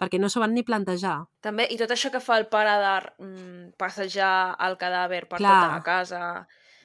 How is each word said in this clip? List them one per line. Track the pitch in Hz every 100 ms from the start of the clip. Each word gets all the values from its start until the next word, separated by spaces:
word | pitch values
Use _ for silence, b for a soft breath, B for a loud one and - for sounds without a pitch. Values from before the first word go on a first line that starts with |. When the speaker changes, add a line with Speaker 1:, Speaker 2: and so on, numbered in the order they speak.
Speaker 1:
Perquè | 185 185
no | 196
s'ho | 240
van | 220 240
ni |
plantejar. | 240 220 190 180 190 151 170 _
Speaker 2:
També, | 214 214 247
i | 226
tot | 226
això | 240 269
que | 254
fa | 247 226
el | 220
pare | 214 214 208
de, | 196 190 - - 190
mm, | 190 180 180 175 -
passejar | 190 196 190 196 190 185 185 -
el | 185 185
cadàver | 180 180 180 180 170
per | 180
Speaker 1:
Clar. | 202
Speaker 2:
tota | 190 170
la | 151
casa. | 165 180 180 175 175 180 185 b b b